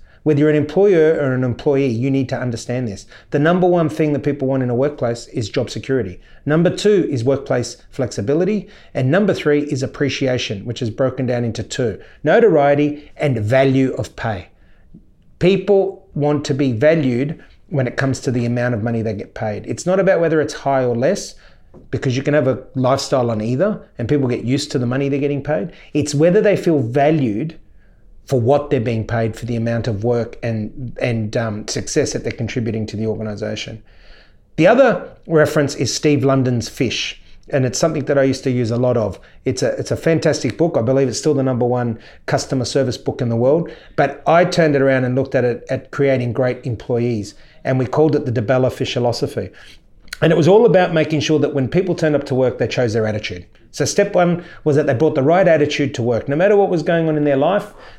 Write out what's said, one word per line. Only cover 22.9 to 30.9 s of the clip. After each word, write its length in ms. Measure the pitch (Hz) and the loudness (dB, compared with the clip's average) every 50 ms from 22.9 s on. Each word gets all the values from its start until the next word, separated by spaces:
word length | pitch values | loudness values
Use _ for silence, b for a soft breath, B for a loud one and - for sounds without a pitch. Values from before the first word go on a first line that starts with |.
| 135 139 - - 147 131 123 117 | 0 0 0 -2 0 0 0 0
on 100 | 113 107 | -2 -2
either 480 | 107 113 127 131 180 214 214 214 - - _ | -2 -4 -2 0 0 -2 -2 -4 -10 -18 _
and 120 | - 120 110 | -8 -2 -2
people 180 | 151 147 131 | 0 0 0
get 160 | 123 123 - - | 0 -2 -4 -2
used 300 | 113 131 139 - - - | -2 -2 -2 -4 -4 -4
to 80 | 139 | -4
the 60 | 123 | -2
money 220 | 120 127 135 143 139 | -2 -2 -2 -2 -2
they're 120 | 143 139 | -2 -2
getting 240 | 139 143 143 139 135 | -2 -2 -2 -4 -4
paid. 260 | 147 151 180 202 170 B B B B B | -4 -4 -4 -4 -6 B B B B B
It's 220 | 151 143 - - | -2 -2 0 2
whether 240 | 139 151 175 175 214 | 2 4 4 4 4
they 160 | 208 208 190 | 4 4 2
feel 240 | - - 175 165 143 | 2 2 2 2 2
valued 800 | 120 113 120 147 139 151 160 156 135 117 101 107 143 160 - - - - - - - - - _ - - - - - | 0 0 0 2 2 4 2 2 0 0 -2 -2 -4 -6 -8 -14 -20 -20 -20 -20 -20 -20 -20 _ -20 -20 -20 -20 -6
for 160 | - 143 127 | -2 -2 0
what 300 | 113 117 143 143 147 - | 2 2 2 2 2 0
they're 100 | 151 131 | -2 -2
being 260 | 110 123 117 110 107 | -2 -2 -4 -4 -4
paid, 300 | - 120 117 117 110 104 | -2 -2 -2 -2 -2 -4
for 100 | - - | -6 -8
the 80 | 117 120 | -6 -6
amount 320 | 117 113 117 117 117 113 | -4 -2 -2 -2 -2 -2
of 160 | 127 110 101 107 | -4 -4 -2 0
work 340 | 120 120 120 113 113 - - - | 0 0 0 -2 -4 -8 -8 -6
and, 560 | 117 113 110 107 - - - 127 117 | -4 -4 -4 -6 -6 -8 -10 -12 -10